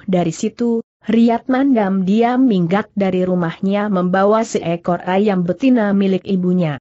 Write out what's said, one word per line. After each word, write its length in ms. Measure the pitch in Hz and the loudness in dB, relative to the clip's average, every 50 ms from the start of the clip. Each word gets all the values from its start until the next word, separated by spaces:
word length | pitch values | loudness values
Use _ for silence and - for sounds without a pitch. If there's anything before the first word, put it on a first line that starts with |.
| - | -4
dari 320 | - 185 175 170 160 160 | -4 -2 -2 -2 -2 -4
situ, 480 | - - 214 - - 240 233 233 226 - _ _ _ _ | -4 -6 -6 -4 -4 -2 -2 -2 -4 -6 _ _ _ _
Riatman 640 | - 208 226 233 240 226 233 - - 262 254 277 285 | -2 2 2 4 2 2 0 -2 -2 -2 0 2 2
diam-diam 720 | 262 226 202 190 196 190 185 180 208 226 233 233 247 254 269 | 2 2 2 0 0 0 0 0 2 2 2 2 2 2 2
minggat 480 | 254 202 185 175 165 190 202 220 - | 2 2 2 0 0 0 -2 -2 -4
dari 320 | _ 208 196 190 185 185 180 | _ -2 -2 0 0 0 0
rumahnya 640 | 185 185 180 170 165 180 - 196 196 196 202 208 | 0 0 -2 -2 -4 -4 -4 -4 -2 -2 -2 -2
membawa 560 | 214 196 180 180 180 180 190 196 208 214 220 226 | -2 -2 -2 0 0 0 2 2 2 2 2 0
seekor 560 | 220 - - - 165 170 170 - - 175 175 - | -2 -4 -4 -4 -4 -6 -4 -2 -4 -4 -4 -2
ayam 400 | 180 185 190 214 214 190 185 175 | -2 0 0 2 2 0 0 -2
betina 480 | 175 175 180 269 262 254 240 208 202 196 | -2 -2 0 2 2 2 2 2 0 0
milik 320 | 196 196 190 190 185 - | 2 2 0 0 -2 -2
ibunya. 480 | - 196 180 180 180 180 180 175 151 143 123 | -2 -2 -2 0 0 0 0 0 -2 -4 -8